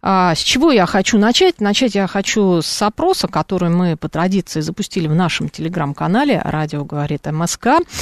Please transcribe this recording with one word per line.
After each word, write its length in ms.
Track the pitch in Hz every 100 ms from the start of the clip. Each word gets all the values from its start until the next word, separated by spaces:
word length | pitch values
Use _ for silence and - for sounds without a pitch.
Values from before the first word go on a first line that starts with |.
А, 320 | - 190 180
с 40 | 160
чего 320 | - 269 320
я 140 | 247 175
хочу 320 | 202 190 214
начать? 420 | 208 - 370 339
Начать 340 | 208 208 254
я 120 | 202 190
хочу 560 | 196 196 - 196 175
с 200 | 151 -
опроса, 460 | 208 - 339 370 180
который 420 | - 156 185 175
мы 260 | 170 180 160
по 120 | 151
традиции 520 | 151 180 190 - 156
запустили 460 | 156 - 202 - 160
в 80 |
нашем 320 | 156 180 - 151
Telegram-канале 920 | - 160 175 143 147 156 202 285 226
"Радио 400 | - 156 156 147
говорит 440 | 139 147 147 147 -
М 140 | 156
С 140 | 170 -
К". 220 | 233 311 349 -